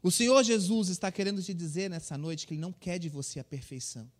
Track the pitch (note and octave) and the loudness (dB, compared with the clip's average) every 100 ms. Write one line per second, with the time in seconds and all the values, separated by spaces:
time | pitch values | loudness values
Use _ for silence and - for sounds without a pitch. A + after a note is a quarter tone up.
0 | F3+ - A#3 C4 A#3 A3+ F#3 A3+ F#3 F3+ | 2 4 8 8 8 4 4 2 0 -2
1 | F#3+ F3+ G3 G3+ F#3 F3 E3 D#3+ G3 E3+ | -4 -2 -2 -2 -4 -6 -4 -4 -4 -6
2 | - C#3+ D#3 D#3+ - D#3 E3+ F3+ F3+ F3+ | -8 -6 -6 -6 -6 -6 -6 -8 -6 -4
3 | E3 C#3+ C3+ D3 - C#3 - C3 - A#2+ | -4 -6 -8 -10 -10 -10 -10 -10 -10 -10
4 | A2+ _ | -14 _